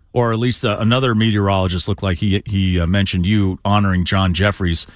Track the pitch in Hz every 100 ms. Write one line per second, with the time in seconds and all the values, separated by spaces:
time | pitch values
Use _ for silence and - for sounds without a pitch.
0 | _ 123 117 113 123 117 117 104 110 127
1 | 131 110 110 104 98 95 92 90 - 98
2 | 98 87 107 98 - 98 92 87 85 101
3 | 98 92 90 104 98 90 101 104 98 92
4 | 85 98 92 82 101 - 90 82 -